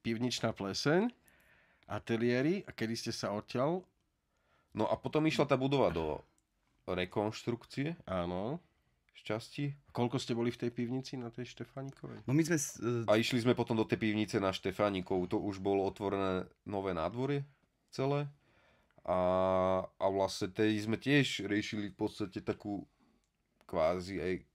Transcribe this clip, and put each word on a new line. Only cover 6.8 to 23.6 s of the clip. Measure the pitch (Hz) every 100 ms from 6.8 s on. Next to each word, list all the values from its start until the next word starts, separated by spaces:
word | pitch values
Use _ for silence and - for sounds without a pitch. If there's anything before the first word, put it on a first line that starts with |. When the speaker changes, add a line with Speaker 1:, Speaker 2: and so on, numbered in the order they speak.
| -
Speaker 2:
rekonštrukcie. | 90 90 110 107 110 - 117 - - 143 170
Speaker 1:
Áno. | - 92 87 90 107 165 _ _ _ _ _
Speaker 2:
Šťastí. | - - 107 - - 143 143 _
Speaker 1:
Koľko | - 120 131
ste | -
boli | 117 120
v | 120
tej | 120
pivnici | 120 120 131 131
na | 135 117
tej | 117 120
Štefánikovej? | - 120 - 135 - 139 110
Speaker 3:
No | 110
my | 139
sme... | 160 165
s-, | - -
e, | 113 120
Speaker 2:
A | 113
išli | 107 117 127
sme | 117
potom | 120 117
do | 113
tej | 110 104
pivnice | 110 107 107 113
na | 98
Štefánikov. | 92 95 90 104 98 90 95 90
To | 107
už | 98 98
bolo | 95 98
otvorené | 98 - 98 98 95 92 92 _
nové | - 101 98
nádvorie | 85 82 117 135 143 143 _ _ _ _
celé. | - 135 143 143 - _ _ _ _ _ -
A, | - 90 90 92 92 92 92 92
a | 92 _ 98
vlastne | 98 95 - 101
tej | 92 107 107
sme | 104 110
tiež | - 143 131 -
riešili | 101 104 107 107 104
v | -
podstate | 104 - 101 104
takú | 95 107 107 101 - _ _ _ _ _ _ _